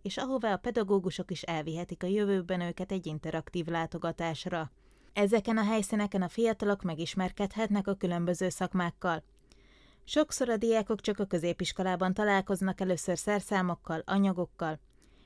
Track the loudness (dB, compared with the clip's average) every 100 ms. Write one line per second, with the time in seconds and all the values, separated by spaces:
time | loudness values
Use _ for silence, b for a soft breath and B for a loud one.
0 | -8 -4 -2 0 0 0 0 0 2 2
1 | 2 -4 -6 -6 -4 -4 -4 -6 -6 -4
2 | 0 2 2 2 0 -2 -2 -4 -4 -4
3 | -4 -6 -4 -4 -4 -6 -2 -2 -2 -4
4 | -4 -2 -4 -4 -4 -4 -6 b b b
5 | b 2 4 4 2 2 2 2 0 0
6 | 0 0 -2 2 2 2 0 0 -2 -4
7 | -4 0 -2 0 -2 0 0 2 0 0
8 | 0 0 0 0 -2 -2 -2 0 -2 -2
9 | -2 -2 -6 -20 b b b b b b
10 | b 2 2 2 0 2 4 2 2 -2
11 | -2 -2 0 0 0 -2 -4 -2 0 2
12 | 0 2 4 4 2 0 0 0 0 0
13 | 0 -2 0 -2 0 0 0 -2 -4 -6
14 | 0 2 2 2 -4 -4 -6 -6 -12 b
15 | b b